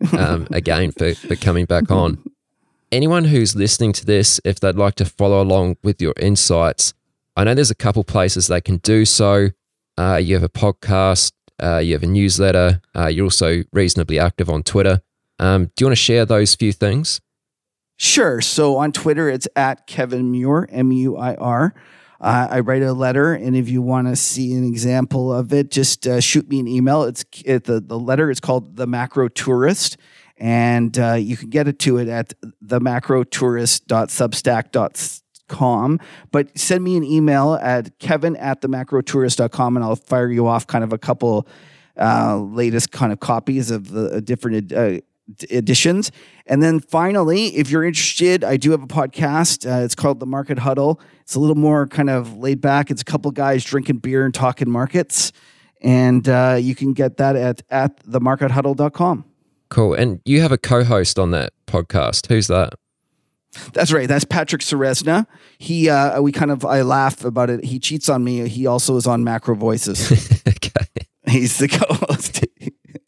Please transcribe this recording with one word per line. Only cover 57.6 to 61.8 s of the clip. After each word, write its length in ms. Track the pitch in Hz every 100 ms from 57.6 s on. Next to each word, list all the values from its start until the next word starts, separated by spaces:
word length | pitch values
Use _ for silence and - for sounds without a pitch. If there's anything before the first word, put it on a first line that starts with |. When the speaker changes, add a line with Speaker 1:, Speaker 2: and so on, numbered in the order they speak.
| -
Speaker 2:
at 280 | 135 135 -
the 160 | - 123
market 320 | 127 131 143
huddle 220 | 131 139
dot 180 | 139 147
com. 320 | - 180 143 - _ _ _ -
Speaker 1:
Cool. 220 | - 104
And 280 | - 123 90
you 160 | 123 143
have 120 | 160
a 40 | 135
co-host 640 | - 120 120 107 90 -
on 120 | 90
that 200 | 82 62 _ -
podcast. 640 | 87